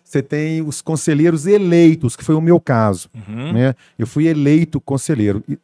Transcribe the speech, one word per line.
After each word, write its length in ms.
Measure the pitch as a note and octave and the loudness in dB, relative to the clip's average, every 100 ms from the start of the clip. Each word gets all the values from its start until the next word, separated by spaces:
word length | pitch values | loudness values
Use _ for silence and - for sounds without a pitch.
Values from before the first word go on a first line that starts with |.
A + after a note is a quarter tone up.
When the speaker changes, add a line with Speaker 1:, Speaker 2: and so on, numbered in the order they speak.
Speaker 1:
Você 200 | _ C#3+ | _ -6
tem 400 | C3+ D3+ D#3 D#3+ | -4 -4 -4 -4
os 180 | D#3 - | -6 -8
conselheiros 680 | - D#3 - D3 E3 E3 E3 | -6 -4 -2 2 2 0 2
eleitos, 680 | G#3 F#3 E3+ E3 D#3+ B2 - | 2 4 4 6 4 -2 -4
que 80 | |
foi 100 | - | -2
o 60 | D#3 | 0
meu 180 | E3 E3+ | 2 2
caso, 520 | - A#2 A2 F#2 - | 2 0 0 -2 -8
Speaker 2:
Uhum. 380 | A2+ G2+ A2+ C#3 | -18 -14 -10 -4
Speaker 1:
né? 220 | A2 C3 B2 _ - | 0 0 -2 _ -8
Eu 80 | A2+ | -6
fui 200 | D3 D#3+ | -2 0
eleito 540 | D3+ C#3+ D#3 E3 C#3+ | 0 2 2 0 -4
conselheiro. 640 | - C3+ - C#3 G#2 G2+ - | -6 -6 -2 -2 0 -2 -6
E 120 | C#3+ | -10